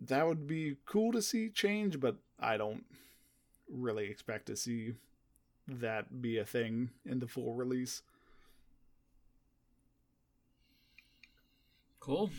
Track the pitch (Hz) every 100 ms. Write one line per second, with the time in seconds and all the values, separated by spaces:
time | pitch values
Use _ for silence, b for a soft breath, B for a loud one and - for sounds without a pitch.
0 | 123 135 165 160 147 160 156 139 - 208
1 | 226 233 202 226 220 - 202 208 208 143
2 | 127 104 _ - 113 107 107 110 - b
3 | b b b b _ _ - 127 123 107
4 | 101 104 - 107 - 104 123 117 113 117
5 | - _ _ _ _ _ - 123 113 110
6 | - 127 120 113 101 123 113 113 123 -
7 | - 127 120 135 120 120 127 127 123 -
8 | b b b b b b b - - _
9 | _ _ - _ _ _ _ _ _ _
10 | _ _ _ _ _ _ _ _ _ -
11 | - _ - _ _ _ _ _ _ _
12 | - 156 202